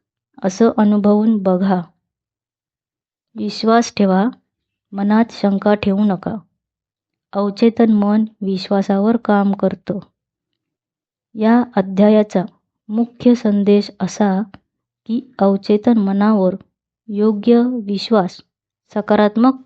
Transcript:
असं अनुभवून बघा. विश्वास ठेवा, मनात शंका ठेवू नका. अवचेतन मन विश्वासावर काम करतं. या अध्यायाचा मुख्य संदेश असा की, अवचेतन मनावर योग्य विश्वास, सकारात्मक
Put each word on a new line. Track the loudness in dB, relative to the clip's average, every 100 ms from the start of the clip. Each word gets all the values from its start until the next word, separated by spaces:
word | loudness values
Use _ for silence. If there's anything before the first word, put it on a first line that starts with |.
| _ _ _ -8
असं | -8 0 0 2
अनुभवून | 0 2 2 2 2 0
बघा. | 0 0 0 -2 -4 _ _ _ _ _ _ _ _ _ _ _ _ _ _
विश्वास | -10 -8 -4 0 0 0
ठेवा, | -2 0 2 -2 -6 _ _ _ _ _
मनात | -6 -2 0 0
शंका | -2 -2 0 0
ठेवू | 0 0 0
नका. | 0 -2 -6 -10 -14 _ _ _ _ _ _ _ _
अवचेतन | -4 -4 0 0 2 2
मन | 2 2 0 -2 -6
विश्वासावर | -6 -6 -2 -2 0 0 0 -2
काम | 0 0 0
करतं. | 0 -4 -4 -10 -10 -10 _ _ _ _ _ _ _ _ _ _ _ _
या | -4 2 2 0 -2
अध्यायाचा | -4 2 4 4 2 -2 -6 _ _ _ -8
मुख्य | -4 -4 _ 2
संदेश | 2 2 0 2 2 0 -8
असा | -10 -2 -2 -2 -4 -12 _ _ _ _ -8
की, | -8 -8 -2
अवचेतन | 0 0 0 0 2 0
मनावर | 0 0 0 2 0 -2 _ _ _ _ -12
योग्य | -2 0 0 2 2 2 -4
विश्वास, | -6 -8 0 0 0 -6 _ _ _ _ _
सकारात्मक | -8 0 2 2 2 0 0